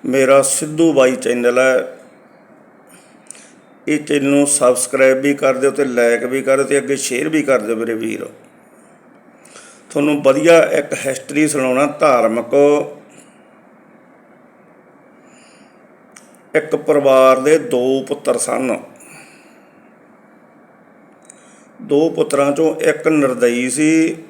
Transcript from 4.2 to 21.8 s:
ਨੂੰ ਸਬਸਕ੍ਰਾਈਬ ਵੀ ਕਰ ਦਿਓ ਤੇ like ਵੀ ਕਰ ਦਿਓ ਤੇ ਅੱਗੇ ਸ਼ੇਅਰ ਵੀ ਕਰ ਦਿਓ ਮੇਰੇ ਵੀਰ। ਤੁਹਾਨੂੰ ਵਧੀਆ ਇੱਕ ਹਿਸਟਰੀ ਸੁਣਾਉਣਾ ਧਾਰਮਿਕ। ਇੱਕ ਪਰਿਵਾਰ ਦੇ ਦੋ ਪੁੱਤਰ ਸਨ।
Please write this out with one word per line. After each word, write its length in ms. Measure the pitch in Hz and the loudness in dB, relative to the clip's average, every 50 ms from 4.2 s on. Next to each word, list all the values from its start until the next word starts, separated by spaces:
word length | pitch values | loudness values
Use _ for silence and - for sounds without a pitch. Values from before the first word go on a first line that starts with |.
| 135 | 0
ਨੂੰ 220 | 139 143 143 143 | 2 2 2 2
ਸਬਸਕ੍ਰਾਈਬ 680 | 139 - - 127 123 127 123 - - - 131 135 131 131 | 0 0 0 2 0 0 0 -4 -4 0 2 4 4 2
ਵੀ 160 | 131 135 143 139 | 2 0 -2 -2
ਕਰ 200 | 139 151 135 131 | 0 0 -2 0
ਦਿਓ 180 | 127 131 139 | 0 -2 -2
ਤੇ 120 | - - 139 | -2 -2 -4
like 460 | 131 123 120 120 117 120 110 123 127 | -2 0 0 2 2 0 0 -2 -4
ਵੀ 120 | 127 135 | -6 -4
ਕਰ 160 | - 135 135 | 0 0 0
ਦਿਓ 80 | 135 139 | 0 0
ਤੇ 120 | 139 143 | 0 -2
ਅੱਗੇ 180 | 139 123 127 139 | -2 -2 -2 -6
ਸ਼ੇਅਰ 340 | 127 - - 127 120 - 156 | -6 -4 -6 -4 -4 -4 -2
ਵੀ 140 | 156 156 139 | -2 -2 0
ਕਰ 160 | - 135 113 | 0 0 0
ਦਿਓ 160 | 107 110 113 | 0 -4 -6
ਮੇਰੇ 180 | 110 117 113 113 | -4 -4 -6 -6
ਵੀਰ। 320 | 113 113 113 107 95 - - - - - _ _ _ _ _ _ - - _ _ _ _ _ _ _ _ _ _ _ _ - - - - - - - _ _ | -6 -6 -8 -8 -8 -12 -14 -16 -20 -20 _ _ _ _ _ _ -20 -20 _ _ _ _ _ _ _ _ _ _ _ _ -20 -20 -20 -20 -20 -20 -20 _ _
ਤੁਹਾਨੂੰ 340 | - 147 143 151 147 143 143 | -4 -2 -2 0 -2 0 2
ਵਧੀਆ 400 | 135 135 147 151 170 165 165 - | 0 2 4 4 6 6 6 6
ਇੱਕ 300 | - - 156 - - - | 4 0 -2 -2 -4 -8
ਹਿਸਟਰੀ 540 | - - 139 131 - - - 143 147 156 | -6 -6 -6 -8 -8 -10 -6 -2 0 0
ਸੁਣਾਉਣਾ 380 | 147 147 143 131 127 127 131 147 | 0 0 -2 0 0 0 0 0
ਧਾਰਮਿਕ। 1000 | 143 143 - 165 151 131 120 110 110 110 117 113 - - 143 143 147 147 - - - - - - - - - - - _ _ _ _ _ - _ _ _ _ _ _ _ - _ _ _ _ _ _ - _ _ _ _ _ _ _ _ _ _ _ _ _ _ _ _ _ _ - _ _ _ _ _ _ - _ _ _ _ _ _ _ _ _ - - - _ _ _ _ _ - | -2 0 0 2 2 4 4 2 0 0 -2 -4 0 2 4 4 4 4 2 -2 -6 -12 -18 -20 -20 -20 -20 -20 -20 _ _ _ _ _ -20 _ _ _ _ _ _ _ -20 _ _ _ _ _ _ -20 _ _ _ _ _ _ _ _ _ _ _ _ _ _ _ _ _ _ -20 _ _ _ _ _ _ -20 _ _ _ _ _ _ _ _ _ -20 -20 -20 _ _ _ _ _ -6
ਇੱਕ 200 | 156 - - - | -6 -4 -4 -8
ਪਰਿਵਾਰ 640 | 143 - - 151 147 139 135 131 131 131 131 131 131 | -6 -4 -2 -2 0 2 4 4 6 6 6 4 2
ਦੇ 180 | 131 147 156 | 2 2 0
ਦੋ 460 | 160 - - - 123 123 131 135 135 131 | 0 0 -2 -4 -2 0 0 -2 -2 -4
ਪੁੱਤਰ 300 | - 143 - - 131 120 | -6 -10 -6 -4 -4 -2
ਸਨ। 420 | 117 - - 120 117 131 127 104 - - - - - - - - - - - - - _ - _ _ _ _ _ _ _ _ _ _ _ _ _ _ _ _ _ _ _ _ _ _ _ _ _ _ _ _ _ _ _ _ _ _ _ - - - _ - - _ _ _ _ - | -2 -2 -4 -4 -4 -4 -4 -6 -6 -8 -18 -20 -20 -20 -20 -20 -20 -20 -20 -20 -20 _ -20 _ _ _ _ _ _ _ _ _ _ _ _ _ _ _ _ _ _ _ _ _ _ _ _ _ _ _ _ _ _ _ _ _ _ _ -20 -20 -20 _ -20 -20 _ _ _ _ -20